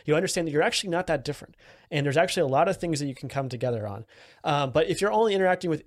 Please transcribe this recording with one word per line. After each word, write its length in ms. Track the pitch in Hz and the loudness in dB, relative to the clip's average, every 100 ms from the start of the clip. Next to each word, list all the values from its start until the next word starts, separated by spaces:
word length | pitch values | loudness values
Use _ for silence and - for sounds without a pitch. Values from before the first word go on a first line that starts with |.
you 100 | - 151 | 0 0
understand 300 | 185 185 165 | 2 -2 0
that 60 | |
you're 100 | 147 | 0
actually 280 | 202 - 196 | 2 0 -2
not 160 | 170 185 | -2 0
that 180 | 151 | -2
different. 300 | 147 143 - _ - - _ | -4 -8 -14 _ -20 -20 _
And 140 | 151 | -2
there's 120 | 143 139 | 2 2
actually 240 | 185 190 | 2 2
a 40 | 143 | 2
lot 160 | 135 180 | 2 2
of 80 | 185 | 0
things 240 | 175 147 | -2 -2
that 60 | 143 | -4
you 80 | |
can 140 | 127 135 | -8 -6
come 180 | 139 135 | -6 -4
together 380 | 123 127 117 104 | -4 -4 -4 -6
on. 180 | 101 117 - - _ | -10 -14 -20 -20 _
Um, 280 | - 147 139 | -2 0 2
but 160 | 117 165 | 2 2
if 120 | 170 | 0
you're 120 | 202 | 0
only 220 | 214 226 | 2 2
interacting 360 | 196 185 185 180 | 4 2 2 0
with 140 | 151 | -4